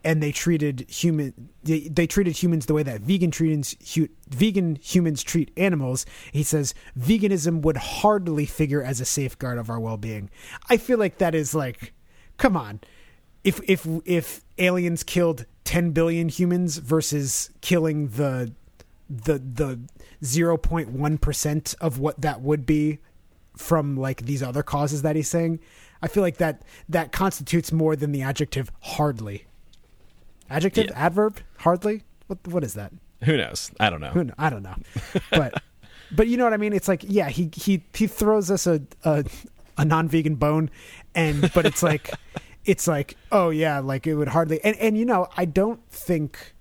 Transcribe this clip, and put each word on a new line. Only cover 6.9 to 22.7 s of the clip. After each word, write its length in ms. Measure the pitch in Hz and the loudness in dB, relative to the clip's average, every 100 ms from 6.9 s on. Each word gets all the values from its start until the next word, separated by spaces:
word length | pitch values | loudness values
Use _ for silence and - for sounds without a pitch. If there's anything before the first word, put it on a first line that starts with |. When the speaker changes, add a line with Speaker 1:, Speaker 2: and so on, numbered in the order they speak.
| - | -4
Speaker 1:
"veganism 640 | 127 220 202 190 156 165 | 2 4 4 2 0 2
would 160 | 151 135 | 2 0
hardly 680 | - - 208 208 175 151 147 | -4 2 4 4 0 -2 -2
figure 360 | - 151 143 | 0 0 0
as 200 | 127 123 | -2 -4
a 40 | 127 | -2
safeguard 520 | - 131 - 131 120 | -2 -4 -6 -6 -6
of 120 | 113 | -6
our 100 | 117 | -6
well-being." 500 | 113 110 113 107 101 - - - - | -4 -6 -6 -8 -10 -16 -18 -18 2
I 80 | 240 | 2
feel 200 | - 240 | 4 2
like 200 | 196 - | 2 2
that 180 | 180 160 | 0 2
is, 180 | 143 | 0
like, 400 | 156 131 117 - - _ - - - | -2 -4 -8 -16 -20 _ -20 -20 2
come 180 | 262 175 | 2 2
on. 240 | 107 104 - - - - _ _ | -4 -14 -18 -20 -20 -20 _ _
If, 160 | - - - | 0 0 0
if, 180 | 185 160 160 170 | 0 2 -6 0
if 400 | 175 - - - - | -2 -2 -14 -16 0
aliens 460 | 180 180 175 170 | 2 2 0 -2
killed 420 | - 185 170 147 113 _ - | -2 0 0 0 -10 _ -2
ten 260 | 175 175 | 0 2
billion 380 | 156 165 170 165 | 2 2 2 -2
humans 480 | - 180 180 175 156 | 0 0 2 0 -4
versus 720 | 131 160 - 147 139 - - - | 0 0 2 -2 -2 -4 -6 -10
killing 460 | - 175 160 151 147 | 0 2 2 0 -4
the, 440 | 107 143 127 117 - - _ - _ - | -2 -2 -2 -6 -10 -20 _ -20 _ -14
the, 300 | 123 110 143 | -6 -2 -2
the 400 | 131 120 139 123 123 - - - | -2 -2 -2 -2 -12 -20 -20 -10
zero 340 | 135 147 170 165 | -2 2 2 2
point 320 | - 165 113 | 2 0 -2
one 280 | 131 151 156 | -2 0 2
percent 580 | - - 151 151 - - | 0 0 0 -2 -4 -4
of 180 | 165 127 | -4 0
what 220 | 147 143 | -4 0
that 200 | 147 117 | -4 -2
would 240 | 135 151 | 0 0
be 340 | 127 | 2